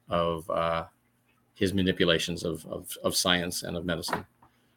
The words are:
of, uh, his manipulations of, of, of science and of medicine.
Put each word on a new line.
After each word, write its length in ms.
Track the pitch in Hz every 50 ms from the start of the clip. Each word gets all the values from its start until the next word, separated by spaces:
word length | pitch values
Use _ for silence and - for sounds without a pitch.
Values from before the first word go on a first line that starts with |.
| _ -
of, 420 | 98 87 85 85 85 82 82 -
uh, 340 | 85 85 82 85 82 82 82 - - _ _ _ _ _ _ _ _ _ _ _ _
his 200 | - 107 95 92
manipulations 680 | 98 92 92 92 - 92 87 85 80 - - 85 82 -
of, 220 | 87 80 80 -
of, 300 | - - 85 87 - - - -
of 100 | 95 92
science 500 | - - 95 90 87 87 87 87 - -
and 120 | 87 90
of 80 | 85 85
medicine. 400 | 90 85 80 - - - - - - _ _ - _ _ _ _ _ _